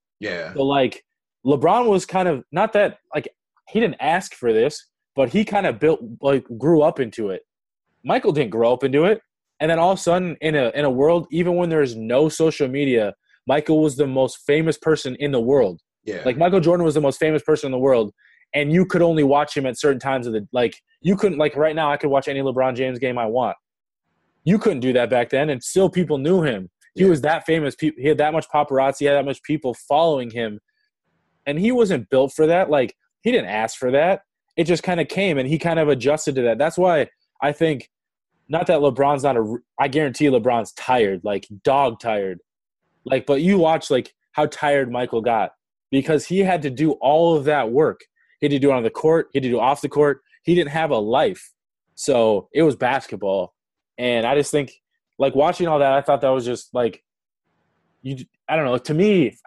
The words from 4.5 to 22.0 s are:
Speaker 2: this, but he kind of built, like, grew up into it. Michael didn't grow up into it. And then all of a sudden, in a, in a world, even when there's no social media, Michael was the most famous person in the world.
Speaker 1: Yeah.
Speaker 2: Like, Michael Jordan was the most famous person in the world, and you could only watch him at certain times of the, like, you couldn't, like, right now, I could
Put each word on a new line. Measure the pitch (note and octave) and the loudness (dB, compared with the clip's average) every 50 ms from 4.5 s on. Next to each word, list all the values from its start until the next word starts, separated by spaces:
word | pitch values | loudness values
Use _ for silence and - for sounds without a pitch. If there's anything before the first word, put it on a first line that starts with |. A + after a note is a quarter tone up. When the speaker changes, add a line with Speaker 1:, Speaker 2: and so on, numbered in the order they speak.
| A2 | 2
Speaker 2:
this, | A2 A#2 D3 - - - _ _ _ _ _ - | 2 2 0 -2 -8 -20 _ _ _ _ _ -2
but | C#3 C3 A#2 | -2 -2 0
he | A#2+ G#3 G#3+ | 0 -2 -2
kind | - G3+ G3+ F#3+ | 0 -2 -2 -2
of | D#3 B2 G2+ | -2 -2 0
built, | D3 D#3 D#3 - - - A#2 - | 0 0 0 0 -4 -14 -12 -4
like, | - C#3 C#3 C3 - - A#2+ | 0 0 0 0 -2 -6 -10
grew | A2 B2+ D#3 E3+ D3+ | -2 2 4 4 6
up | D3 E3 E3+ - | 4 4 2 0
into | C3 A2 - - G#2+ G2 | -6 -6 -6 -8 -6 -6
it. | F#2 F2 _ _ _ _ _ _ _ _ _ _ _ _ - | -6 -8 _ _ _ _ _ _ _ _ _ _ _ _ -4
Michael | A#2+ F#3+ B3+ B3 G#3+ | -2 -2 0 0 0
didn't | D#3 D3+ C#3+ G#2 | 0 0 -2 -2
grow | F2+ A2+ A2+ A#2 | 0 0 2 2
up | B2+ B2 C3+ | 2 2 0
into | C3 C3 C#3+ E3 | 0 2 2 2
it. | G3+ A3 - _ _ _ _ _ _ _ - | 2 0 -2 _ _ _ _ _ _ _ -4
And | D#3 D#3+ | -2 0
then | E3 E3 | 2 2
all | E3+ F#3 | 2 2
of | F#3+ F3+ | 0 0
a | |
sudden, | - F3 E3+ F#3 F#3 F3 D3 - | 0 0 0 0 0 -4 -8 -6
in | - D#3+ D#3 | -4 -2 0
a, | C#3+ B2+ A2+ | 0 0 0
in | - C#3 D3 | 0 0 -2
a | C#3+ | 0
world, | B2+ B2+ C#3 D#3+ E3+ F3 - - | 0 2 2 2 2 2 -2 -4
even | - E3+ F3 F3+ F3 | -4 -2 -2 0 0
when | F3 F3+ E3+ | -2 -2 0
there's | D#3+ D#3 C#3+ B2+ A2+ | 0 0 0 0 -2
no | A2+ A2 A2+ A#2+ C3+ D#3 D#3 | -8 -6 0 2 2 2 2
social | - - D#3+ D#3+ D3+ - D3 | 0 0 0 0 0 0 -4
media, | B2+ B2+ C#3+ C#3+ C3+ B2 A2+ G#2 G2 - _ _ _ _ _ - | -2 -2 -2 0 2 2 2 0 0 -4 _ _ _ _ _ -4
Michael | B2 C3+ D3+ D3 - D#3 D#3 | -2 -2 0 2 2 2 2
was | D#3 D3+ C3 | 2 2 0
the | B2+ D3 | 0 -2
most | C3+ C3 C3 C3 B2+ - - - | -2 0 0 0 -2 -2 -8 -2
famous | - C#3+ D#3 D#3+ D#3+ D3 | 0 0 0 2 0 -2
person | - - D#3+ D#3 D3 - C3+ B2+ - | -2 0 0 0 0 -2 -8 -8 -6
in | C#3+ C#3+ | -4 -2
the | C#3 A#2+ | -2 0
world. | A2+ B2 C#3 C3+ A2+ F#2+ F2+ - _ _ _ _ - | 0 2 2 2 2 2 -2 -8 _ _ _ _ -12
Speaker 1:
Yeah. | - G2+ F2 - | -10 -8 -4 -4
Speaker 2:
Like, | B2+ B2 | -4 0
Michael | C#3 E3 F3+ F#3+ F#3+ | 0 0 2 2 2
Jordan | D3+ E3 F3 F3 E3+ | 2 2 2 2 2
was | D#3+ C#3 | 0 0
the | D#3 | 2
most | D3 C#3 C3 - | 0 0 0 0
famous | E3 D#3 D#3 D3 | 0 0 0 0
person | - - D#3 D3 D3 | 0 0 0 0 0
in | C3+ | -4
the | C3 B2+ | -4 0
world, | C3 C#3 C3 A#2 A2 G2+ - _ _ _ _ _ _ - - | 2 2 4 2 2 -2 -6 _ _ _ _ _ _ -6 -4
and | D3 D3 C#3+ | -2 0 2
you | D#3+ F3+ F#3 | 2 2 2
could | F#3 - F3 | 2 2 2
only | E3+ E3+ E3 D#3 D3 | 2 2 2 2 2
watch | C3+ C#3 C#3+ D3 - - | 4 2 2 0 -2 -4
him | C#3+ C3+ | -4 -4
at | B2+ A#2 | -4 -4
certain | - - D3 C3+ A#2+ | 0 0 0 0 0
times | - C#3 C3+ C3 A#2+ | -2 -4 -4 -4 -4
of | A#2+ A2 | -4 -6
the, | G#2+ G#2 - | -6 -6 -4
like, | - B2 A#2+ A2+ - - _ _ _ _ | -2 -2 -2 -2 -2 -8 _ _ _ _
you | - E3+ G3+ | -2 0 0
couldn't, | F#3+ - G3 D#3+ | 2 0 0 0
like, | C#3+ D3+ D3 D3 | 0 -2 0 0
right | C#3 D3+ D#3+ D3+ | 0 0 0 0
now, | D#3+ D#3 D3 | 0 -2 -2
I | D3 | -2
could | - | -2